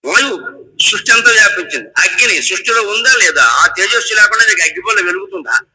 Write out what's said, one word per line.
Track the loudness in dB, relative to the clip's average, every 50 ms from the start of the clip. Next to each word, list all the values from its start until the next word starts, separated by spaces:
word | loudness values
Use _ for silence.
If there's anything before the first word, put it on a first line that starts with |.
| -6
వాయువు | -2 0 0 0 -2 -4 -8 -10 -14 -16 -16 -20 _ _ -2 -2 -2
సృష్టి | -2 -2 0 0
అంతా | 0 2 2 4
వ్యాపించింది. | 4 4 4 4 2 -2 -8 -8 -10 -10 -10 -6 _ -2
అగ్ని | -2 0 0 0 0 0 0 -2
సృష్టిలో | -2 -4 -6 -4 -4 -2 -2 -2
ఉందా | -2 -2 -6 -2 2 2 2
లేదా? | 4 2 2 2 2 2
ఆ | 4 4 4 2
తేజస్సు | 2 2 -2 -2 0 0 -2 -2 0 2
లేకుండా | 2 2 2 4 2 2
నీకు | 2 2 0
అగ్గిపుల్ల | 0 -2 -2 -4 -4 -2 -2 -2 -2
వెలుగుతుందా? | -2 -4 -6 -8 -10 -12 -12 -6 -4 -4 -4 -4 _